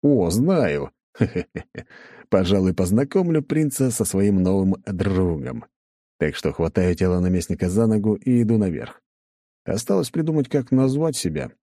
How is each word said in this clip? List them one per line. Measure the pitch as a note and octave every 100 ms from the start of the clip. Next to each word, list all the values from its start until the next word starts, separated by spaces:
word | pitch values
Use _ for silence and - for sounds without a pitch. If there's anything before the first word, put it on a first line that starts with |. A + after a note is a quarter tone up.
О, | C#3+ C3+ E2+
знаю. | G2 D3+ F#3 G#2 D2 - _ _
<laughs> | - A2+ F2+ - - - - - - - - -
Пожалуй, | G2 F2+ G2 F#2
познакомлю | F2 F2+ G#2+ C#3 F#3+ F3 D#3+
принца | C#3+ D3+ D3+ - C3
со | A#2
своим | G#2 F#2+ G2+ G2
новым | F#2 F#2+ F#2+ F#2+ -
другом. | F#2 F#2 F#2 F#2 D#2+ B1+ A#1+ - _ _ _ _ _
Так | D#2+ -
что | -
хватаю | - E2 - F2+
тело | F2 F#2 F2+
наместника | F2+ F2+ - F2 F#2
за | F#2+ A2+
ногу | G#2+ G#2
и | G#2 - B2
иду | A2 A2+
наверх. | G2 D2 - - _ _ _ _ _ _
Осталось | - A2 - G3 D3
придумать, | E3 D#3+ D#3 C3+
как | D3 B2
назвать | C3 C3 C#3 D#3+ C#3
себя. | F2 D2+ B1+ _